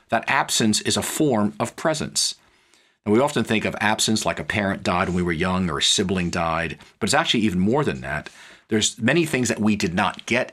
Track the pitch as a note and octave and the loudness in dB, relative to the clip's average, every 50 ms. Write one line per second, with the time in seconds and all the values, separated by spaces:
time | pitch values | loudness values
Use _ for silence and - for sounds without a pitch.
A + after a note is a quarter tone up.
0 | _ - A2+ A2+ - - C3 C#3 D3+ - - - B2+ G#2+ G#2 - - A#2 G2+ G#2 | _ -2 -2 -2 0 0 0 0 0 0 0 2 2 2 2 2 0 -2 -2 -2
1 | F#2+ - - - D#3+ D3 B2 G#2+ G#2 G#2 - - A#2+ A2+ - - - E3 D#3 D3 | -2 -4 0 0 2 2 4 2 2 0 0 -2 -6 -6 -6 -4 -2 -2 -2 -2
2 | D2+ B1+ - - - - - _ _ _ _ _ _ _ _ _ _ _ _ _ | -4 -4 -2 -2 -2 -2 -4 _ _ _ _ _ _ _ _ _ _ _ _ _
3 | - G#2+ G#2 A#2 C#3 C#3+ - C3+ A2+ - A2+ G#2+ - G2 - - G#2 G#2 G#2+ G#2 | 0 4 4 4 4 4 2 0 0 0 0 0 0 -2 -2 0 0 0 0 2
4 | - - A2 G#2+ - F#2 E2+ - D#2 - - A2 G2+ F#2+ F#2+ - - G#2+ F#2 F2 | 0 0 0 0 0 -2 -2 -4 -4 -4 -2 0 0 0 -2 -2 -2 -2 0 0
5 | F#2+ F#2 F2 F2+ F2 F2+ E2+ D2+ F2+ F#2 F#2 F#2 F#2+ E2+ D2 C#2 - - - - | 0 0 0 0 0 0 -2 -2 -2 0 0 0 0 -2 -2 0 0 0 2 2
6 | G2+ F#2 F#2+ F#2 F2 E2+ E2 F2+ E2+ E2 D#2+ E2 E2 D#2+ - - - - _ - | 0 0 0 -2 -2 -2 -2 -2 -2 -2 -2 -2 -4 -4 -8 -12 -18 -18 _ -6
7 | A2+ G2 - - - - - B2 G2+ G#2+ F2+ F2+ F#2 G#2 A#2+ D3 C#3+ A2 D#2 C2 | -2 2 2 2 2 2 0 2 2 2 2 2 2 2 2 2 0 0 -2 -4
8 | B1 C2 D2 D#2 - - - - - - - - _ - A2 G#2+ G#2 - - - | -6 -6 -6 -6 -8 -10 -18 -20 -20 -20 -20 -18 _ -2 0 0 0 0 -2 0
9 | A2 B2 C#3+ F3 E3 D3+ - C3 B2 A2 - - G#2 A2 G#2+ G2+ - F2+ E2 G2 | 0 2 2 2 2 0 0 0 0 0 0 0 2 2 2 2 0 -2 0 0
10 | G2+ F2+ - - - - A2 B2 B2+ - | 0 0 -2 -6 -4 -2 -2 -2 -2 -4